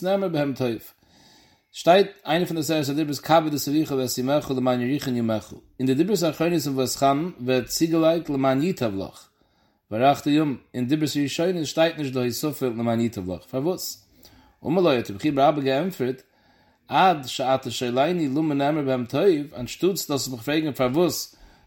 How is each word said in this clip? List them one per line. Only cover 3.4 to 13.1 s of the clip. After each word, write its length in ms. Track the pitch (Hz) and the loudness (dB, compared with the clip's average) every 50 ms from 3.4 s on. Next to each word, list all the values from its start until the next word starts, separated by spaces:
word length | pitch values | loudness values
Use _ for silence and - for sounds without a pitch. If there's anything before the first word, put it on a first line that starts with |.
| 160 156 | 4 2
דשמחה 440 | 147 139 - 143 139 156 156 139 143 | -2 -4 -2 0 0 0 0 0 0
ושמחה 580 | 131 131 120 - - 123 131 143 151 - - 139 | -2 -2 -2 -2 -2 0 0 0 0 0 0 -2
למען 280 | 127 127 127 127 123 | 0 2 2 2 0
יאריכון 340 | 120 123 139 143 - 135 123 | 0 0 -2 -2 -2 -2 -2
ימיך. 380 | 120 117 113 110 107 - - - - _ _ _ _ | 0 0 0 0 -2 -4 -8 -18 -20 _ _ _ _
אין 80 | 123 | 0
די 60 | 131 135 | 2 2
דיבור 220 | 131 170 190 220 170 170 160 | 2 2 2 2 0 0 -2
אחרונים 300 | 139 - 160 170 175 165 139 | 0 0 0 0 0 0 -2
וואס 320 | 143 135 131 131 117 - | -2 -2 -2 -2 -2 -2
חם 340 | - 139 139 139 143 165 180 175 - | 2 2 2 2 2 -2 -6 -8 -8
ווערט 260 | 123 123 131 127 120 | -2 0 0 0 0
צוגעלייגט 640 | - - - 160 170 160 165 160 160 165 170 160 - | -2 -2 0 0 2 2 2 4 4 2 2 -2 -2
למען 340 | 143 135 135 135 131 135 147 | -2 0 2 2 2 2 0
ייטב 320 | 185 185 - 131 113 98 | 0 -2 -2 -4 -4 -4
לך. 320 | 98 92 - - - - _ _ _ _ _ _ _ _ _ _ _ _ _ | -4 -8 -8 -12 -18 -20 _ _ _ _ _ _ _ _ _ _ _ _ _
וראכט 360 | 104 110 123 139 143 135 - | -4 2 2 2 2 2 0
יום, 300 | 147 143 151 156 147 127 - - _ - | 0 2 2 2 0 -2 -6 -10 _ -6
אין 140 | 123 123 | -6 -2
דיבור 200 | 120 147 156 151 139 - 147 143 | -2 0 0 0 -2 -2 -2 -2
ראשונים 420 | 135 - - 165 180 185 175 156 | -2 -2 -2 -2 0 0 -2 -4
שטייט 320 | 127 - 160 165 170 165 | -4 0 0 0 0 0
נישט 160 | 147 151 135 127 | -4 -6 -4 -2
דא 160 | 131 123 123 | -2 -2 -2
סוף 340 | 113 - - 151 135 - 135 | -2 -2 -4 -4 -4 -2 -4
למען 360 | 127 113 113 117 120 117 113 | -4 -2 -2 -2 0 0 0
ייטב 320 | 117 117 | 0 -2